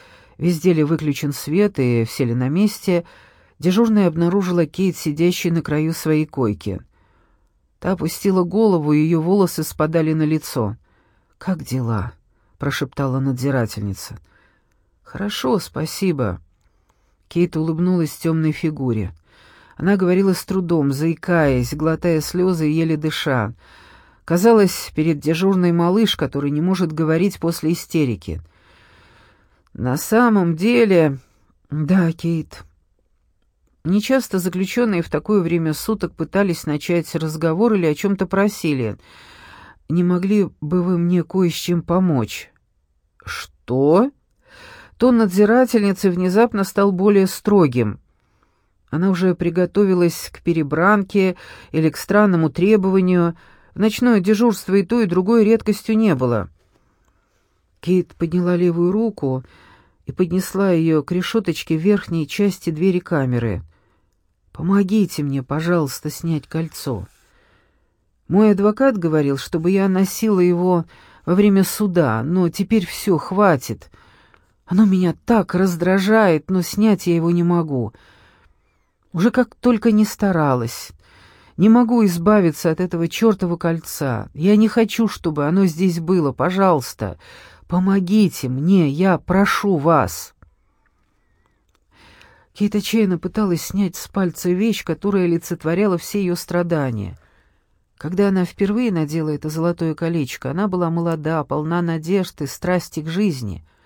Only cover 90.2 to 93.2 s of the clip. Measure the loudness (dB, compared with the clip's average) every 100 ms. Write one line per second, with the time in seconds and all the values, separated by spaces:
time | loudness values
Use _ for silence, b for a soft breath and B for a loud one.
90.2 | -16 _ _ _ _ _ _ _ _ _
91.2 | _ _ _ _ _ _ _ b b b
92.2 | b b b -4 -2 -2 0 0 2 0